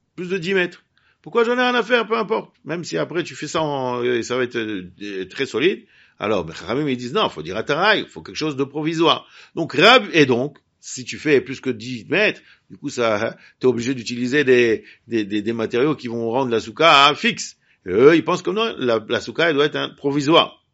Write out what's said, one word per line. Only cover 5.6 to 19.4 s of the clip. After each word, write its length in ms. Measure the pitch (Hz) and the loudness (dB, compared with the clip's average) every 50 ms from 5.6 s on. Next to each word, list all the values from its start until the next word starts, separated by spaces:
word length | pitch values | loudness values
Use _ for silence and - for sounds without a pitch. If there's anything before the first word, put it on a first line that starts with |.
| 139 185 214 - - _ _ _ _ _ _ _ | 0 0 0 -2 -8 _ _ _ _ _ _ _
Alors, 260 | 98 104 110 95 85 | -4 -2 -2 -2 -2
ben, 80 | 80 80 | -4 -10
Chachamim, 340 | - 90 85 113 139 156 | -12 -8 -4 -4 -2 -2
ils 120 | 143 131 123 | -2 -4 -4
disent 160 | 123 120 139 | -6 -4 -2
non, 160 | 214 208 135 | -2 -2 -2
faut 100 | - 80 | -2 -6
dire 160 | 78 80 92 | -10 -8 -8
à 60 | 107 - | -8 -4
Taraï, 420 | - 147 151 185 214 208 160 - | -2 -2 0 2 2 0 0 -2
faut 140 | - - 82 | -8 -14 -18
quelque 160 | 80 - 98 | -18 -14 -10
chose 200 | - 147 156 143 | -6 -6 -6 -4
de 80 | 131 139 | -4 -4
provisoire. 600 | 135 127 151 151 160 170 160 170 151 127 117 - - - - - - _ | -4 -4 -6 -6 -4 -2 2 2 2 2 2 -2 -12 -20 -20 -20 -14 _
Donc, 180 | - 165 135 - | -8 -8 -4 0
Rab, 320 | 131 160 214 247 262 208 185 139 | 4 6 8 8 6 4 2 4
et 140 | 160 147 | 4 4
donc, 320 | 127 123 117 127 147 - - _ _ _ _ | 4 4 0 0 -4 -6 -12 _ _ _ _
si 260 | _ - - 131 123 | _ -16 -14 -14 -12
tu 100 | - - | -12 -14
fais 240 | 101 - 156 147 127 | -6 0 2 2 2
plus 220 | - 135 131 113 - | 2 0 -8 -8 -6
que 80 | 131 | -6
dix 340 | 120 107 110 123 127 117 98 101 | -6 -6 -8 -10 -10 -12 -6 -4
mètres, 320 | 139 185 214 196 - - _ _ _ _ _ _ | 0 0 0 0 -2 -4 _ _ _ _ _ _
du 80 | - | -20
coup, 140 | - - 143 | -14 -12 -10
ça, 380 | - 123 120 113 107 101 113 113 | -4 -2 0 0 2 0 -2 -4
hein, 60 | - - - - _ _ | -6 -10 -18 -20 _ _
t'es 80 | - | 2
obligé 280 | 127 120 117 117 123 135 | 2 2 2 -2 -4 -6
d'utiliser 500 | 123 107 107 123 120 123 123 123 - 143 | -6 -6 -8 -6 -6 -4 -2 0 0 4
des, 400 | 127 127 123 120 117 110 104 - - - _ _ 113 | 4 6 6 6 4 2 0 -4 -12 -20 _ _ -4
des, 160 | 113 113 107 | -4 -4 -2
des, 160 | 95 104 107 | -2 -4 -4
des 120 | 98 110 117 | -4 -4 -4
matériaux 420 | 113 113 101 120 120 131 156 147 | -4 -4 -4 -2 0 0 0 -2
qui 120 | - 120 120 | -4 -6 -10
vont 220 | 113 117 117 113 | -8 -6 -6 -4
rendre 200 | 113 131 135 123 | -2 -2 -2 0
la 100 | 117 110 | -2 -2
souka, 480 | 104 117 101 - 156 165 156 139 139 147 | -4 -6 -2 2 4 6 8 8 6 6
hein, 60 | 143 | 4
fixe. 420 | - - 233 180 - - - - _ _ _ _ _ _ | 2 -2 -2 -2 -2 -8 -14 -14 _ _ _ _ _ _
Et 60 | 92 | -2
eux, 240 | 90 104 127 147 175 | 2 6 8 8 8
ils 80 | 165 - | 6 4
pensent 200 | - 180 175 - | 0 -2 -2 -2
que 80 | - | -4
non, 240 | 185 214 226 226 - - | -2 -2 -2 -4 -4 -4
la, 220 | 131 120 117 110 107 107 | -2 0 0 0 0 -2
la 120 | 120 107 | -4 -4
souka, 280 | - - 110 - | -4 -4 -2 0